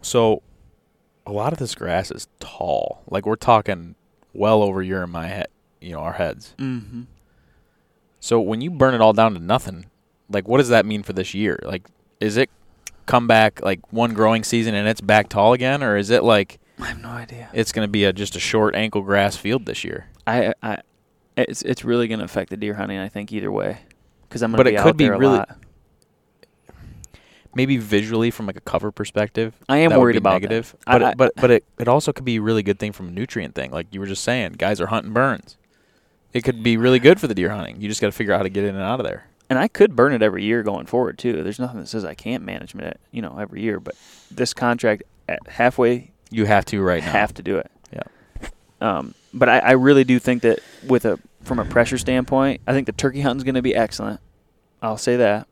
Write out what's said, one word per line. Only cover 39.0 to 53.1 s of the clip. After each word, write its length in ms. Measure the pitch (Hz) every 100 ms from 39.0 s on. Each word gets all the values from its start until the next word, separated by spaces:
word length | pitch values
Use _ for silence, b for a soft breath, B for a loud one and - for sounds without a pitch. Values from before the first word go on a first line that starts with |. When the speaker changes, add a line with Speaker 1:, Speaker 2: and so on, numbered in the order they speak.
| 104
Speaker 1:
there. 220 | - - _ _
Speaker 2:
And 80 | 131
I 100 | 190
could 260 | - 208
burn 180 | 127 135
it 80 | 127
every 200 | 107 92
year 220 | 101 117
going 220 | 107 98 -
forward, 300 | 120 117 -
too. 260 | 120 98
There's 160 | 87 104
nothing 180 | 123 117
that 80 | 78
says 180 | 113
I 100 | 92
can't 280 | 78 - 120
manage 320 | 95 92 -
it, 240 | - 82 - _
you 100 | 120
know, 160 | 101 67
every 220 | 104 -
year. 180 | 110 98
But 160 | - - b b b
this 200 | - 123
contract, 520 | - 120 117 117 107 - _ -
at 180 | - -
halfway, 640 | - 120 127 120 123 - _ _
Speaker 1:
You 140 | 113 107
have 180 | 104 90
to 160 | 104
right 220 | 95 87
now. 80 | 78
Speaker 2:
have 220 | 101 107
to 80 | -
do 160 | 92 95
it. 120 | - _ _
Speaker 1:
Yeah. 560 | - - _ _ - - - _ _
Speaker 2:
Um, 340 | 107 90 67 - _
but 160 | 123 127
I, 100 | 120
I 100 | -
really 300 | 131 131 139
do 160 | 127 127
think 240 | - 123
that 160 | 117 - - - 135
with 160 | 123
a, 160 | 113 92 - _
from 160 | - 123
a 40 |
pressure 340 | 98 - 117 127
standpoint, 640 | - 127 127 131 135 - -
I 60 |
think 140 | 135 135
the 60 |
turkey 280 | - 139